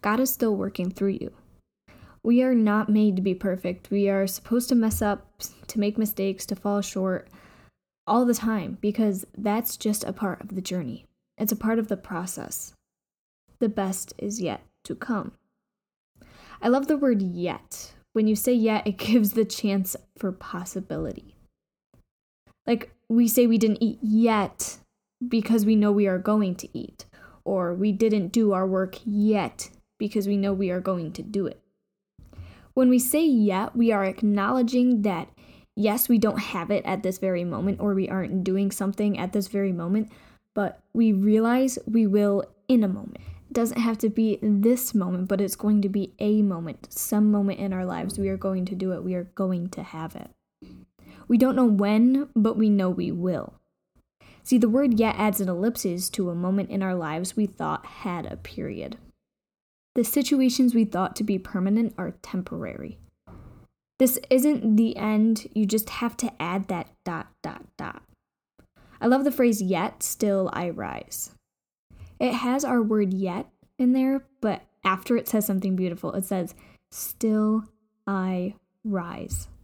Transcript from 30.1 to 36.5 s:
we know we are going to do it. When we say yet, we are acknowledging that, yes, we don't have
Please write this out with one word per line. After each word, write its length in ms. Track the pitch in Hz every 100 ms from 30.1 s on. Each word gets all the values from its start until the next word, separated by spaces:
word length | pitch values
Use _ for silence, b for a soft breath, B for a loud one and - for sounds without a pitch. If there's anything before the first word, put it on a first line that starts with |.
| 214 196
we 80 | 202
know 160 | 196
we 200 | 196 190
are 100 | 180
going 320 | 180 180 160
to 100 | -
do 240 | - 208 180
it. 140 | - _ _ _ _ _ _ - B B B B -
When 120 | 254
we 100 | 254
say 260 | 247 294 330
yet, 500 | 247 208 185 220 233
we 160 | 233
are 140 | 208 190
acknowledging 960 | 190 208 202 196 254 240 247 247 240
that, 280 | 208 175 - _ b b b -
yes, 320 | 208 208 -
we 120 | 233
don't 180 | 214 -
have 320 | -